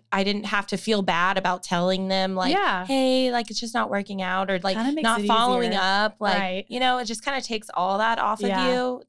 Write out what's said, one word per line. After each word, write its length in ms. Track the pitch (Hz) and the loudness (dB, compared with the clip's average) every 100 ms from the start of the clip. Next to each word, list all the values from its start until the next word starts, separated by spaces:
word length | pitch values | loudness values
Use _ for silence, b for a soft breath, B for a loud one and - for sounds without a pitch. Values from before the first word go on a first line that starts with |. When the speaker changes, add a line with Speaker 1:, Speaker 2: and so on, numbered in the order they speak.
| _ | _
Speaker 1:
I 120 | 196 | -2
didn't 220 | 196 208 208 | 0 -2 -2
have 220 | 202 190 | -4 -2
to 100 | 202 | -4
feel 240 | - 214 | 0 0
bad 340 | 190 170 180 196 | 2 2 2 2
about 280 | 196 180 | 0 -2
telling 440 | - 175 180 185 190 | -2 0 2 0 0
them, 280 | 190 190 185 | 0 0 0
like, 180 | 196 | 0
Speaker 2:
Yeah. 320 | 370 370 190 185 | 2 0 -2 0
Speaker 1:
"Hey, 460 | 269 262 262 254 | 0 2 2 2
like, 180 | 240 233 | 0 -4
it's 100 | 208 | -8
just 140 | 233 | -4
not 160 | 233 214 | -4 -2
working 320 | 202 202 196 | -2 -4 -6
out," 300 | 185 185 196 | -2 -2 0
or, 80 | 190 | -2
like, 160 | 190 196 | 0 0
Speaker 2:
Kinda 140 | 247 | 0
makes 120 | 302 | 0
Speaker 1:
not 180 | 240 226 | 2 2
Speaker 2:
it 40 | 208 | 2
Speaker 1:
following 420 | 226 247 247 233 | 4 4 2 2
Speaker 2:
easier. 100 | 202 | 0
Speaker 1:
up. 360 | 190 196 214 214 | 2 2 0 0
Like, 180 | 208 190 | 0 0
Speaker 2:
Right. 280 | 190 185 - | 0 -4 -6
Speaker 1:
you 100 | 240 | -2
know, 200 | 254 254 | 0 0
it 60 | 220 | -2
just 200 | 226 285 | -6 -4
kinda 160 | 269 | -6
takes 300 | - 220 - | -6 -8 -6
all 240 | - 180 196 | -2 0 2
that 220 | 220 233 | 0 2
off 220 | - 214 | 0 0
of 60 | 196 | 0
Speaker 2:
Yeah. 220 | 190 254 | 0 2
Speaker 1:
you 300 | 247 254 247 | 0 -2 -4